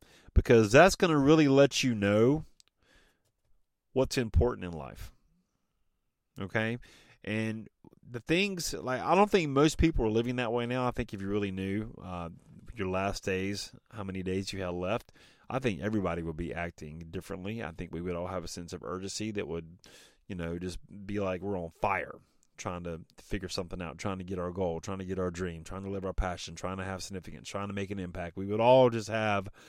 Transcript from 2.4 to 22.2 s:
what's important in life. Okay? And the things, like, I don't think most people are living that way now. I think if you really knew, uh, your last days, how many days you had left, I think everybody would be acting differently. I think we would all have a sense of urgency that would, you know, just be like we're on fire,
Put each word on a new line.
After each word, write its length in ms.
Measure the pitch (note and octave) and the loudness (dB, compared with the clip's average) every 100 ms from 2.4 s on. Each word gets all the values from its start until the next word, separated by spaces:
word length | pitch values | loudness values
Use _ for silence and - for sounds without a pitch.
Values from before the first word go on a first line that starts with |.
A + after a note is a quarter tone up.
| D#3 _ _ _ _ _ _ _ _ _ _ _ _ _ _ | -2 _ _ _ _ _ _ _ _ _ _ _ _ _ _
what's 240 | B2+ C3+ - | 0 0 0
important 480 | A2+ - A#2+ A2 | 0 2 2 0
in 80 | F2+ | -8
life. 400 | D#2+ C2 - - - _ _ _ _ _ _ _ _ _ _ _ - | -10 -12 -14 -18 -18 _ _ _ _ _ _ _ _ _ _ _ -12
Okay? 380 | F#2 A#2 A2 B2 - - _ _ | -4 -2 -2 -4 -10 -20 _ _
And 440 | - G#2+ A2 A2 G#2 _ - _ - | -6 -4 -4 -6 -12 _ -20 _ -14
the 80 | A#2 | -12
things, 540 | - E3+ G3+ F#3 - | -2 0 0 -4 -6
like, 260 | E2 G#2 B2+ | -6 -4 -4
I 140 | F#2 | 2
don't 160 | F3+ G#3 | 4 6
think 200 | G3+ D3+ | 4 4
most 280 | C3+ D#3 - | 4 4 6
people 260 | E3 D#3 | 2 4
are 60 | A2 | 2
living 260 | A2 A#2+ B2 | 2 0 -2
that 160 | A#2 | 0
way 140 | A#2+ A#2+ | 0 0
now. 200 | B2+ B2 | 0 0
I 40 | |
think 240 | A#2+ A#2 | -2 -6
if 60 | G2+ | -6
you 80 | G2 | -2
really 240 | G#2 G2+ | -2 -2
knew, 420 | F#2+ F#2+ G2+ G#2+ - | -4 -2 -4 -6 -12
uh, 240 | F#2 F2+ E2+ F2+ - - - | -12 -10 -10 -12 -20 -20 -16
your 140 | - F#2 | -6 -2
last 360 | F#2 G2 - | 0 -2 -2
days, 460 | - F#2 F#2+ G2+ - - _ | -2 -2 -2 -6 -10 -16 _
how 100 | G#2+ | -12
many 200 | G2 F#2+ | -8 -6
days 300 | F#2 F#2+ G2 | -4 -4 -4
you 100 | F#2+ | -6
had 120 | F2+ | -6
left, 380 | F2 F2+ A#2 - _ - _ _ | -4 -2 -4 -6 _ -20 _ _
I 100 | C3 | -4
think 200 | B2+ E2 | -2 -2
everybody 420 | G2+ G#2+ F#2 E2+ | -2 -2 -2 -4
would 140 | E2 D#2 | -6 -8
be 160 | E2 | -8
acting 540 | E2 E2+ - D#2 D#2 E2 | -6 -8 -10 -16 -14 -12
differently. 520 | F2+ - F#2 F#2+ A2+ | -12 -10 -10 -8 -8
I 80 | E2 | -10
think 220 | D#2+ F2 | -10 -10
we 80 | E2 | -8
would 160 | F2 E2+ | -6 -6
all 100 | F2+ | -6
have 160 | F#2 | -8
a 60 | E2+ | -8
sense 240 | - F2 | -12 -12
of 100 | F2+ | -10
urgency 480 | A#1 F#2 F#2+ - A2 | -8 -8 -8 -6 -6
that 140 | G2+ D#2 | -6 -6
would, 320 | E2+ E2 F2+ - - - _ - | -8 -10 -18 -20 -20 -20 _ -12
you 80 | |
know, 240 | F#2 E2+ F2 | -8 -6 -6
just 200 | F2+ F2 - G2+ G2 | -8 -10 -14 -16 -8
be 140 | G2+ | -4
like 200 | F#2+ F2+ | -2 -4
we're 180 | G2 F#2+ | -4 -6
on 120 | E2+ - | -6 -4
fire, 360 | G#2+ F#2+ - - | 0 0 -4 -12